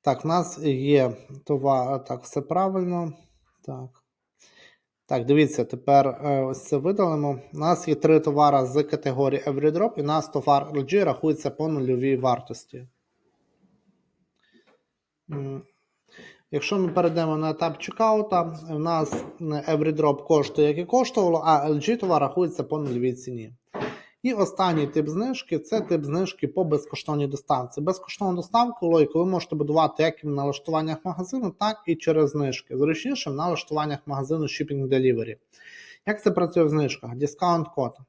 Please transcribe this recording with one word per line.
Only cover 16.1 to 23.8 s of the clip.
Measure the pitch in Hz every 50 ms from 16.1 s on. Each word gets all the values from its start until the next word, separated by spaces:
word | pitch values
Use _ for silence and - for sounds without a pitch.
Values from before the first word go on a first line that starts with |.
| _ - - - - _ _ _
якщо | - 143 - - 202 196
ми | 185 170
перейдемо | - 185 175 170 160 170 165 156 156
на | 151 156 156
етап | 156 160 165 165 147 -
чекаута, | - - - - 220 220 220 214 208 - 185 175 170 165 160 151 160 160
в | 156 151
нас, | 156 170 170 160 151 - - - - - - -
м, | 170 156
Everydrop | 151 147 147 - 156 147 151 156 156 151 156 147 143 143 -
коштує, | - 165 147 139 - - 151 147 147
як | 147 160
і | 175
коштувало, | 175 240 254 254 - - 233 190 175 165 160 156
а | 165 156 143 143 156
L | 151
G | 147 139 214 240
товар | 240 202 185 165 156
рахується | 143 135 - 180 180 160 156 - 131
по | - 156 151
нульовій | 147 135 123 120 123 127
ціні. | 123 123 - 131 123 117 110 113 120 _ _ _ - -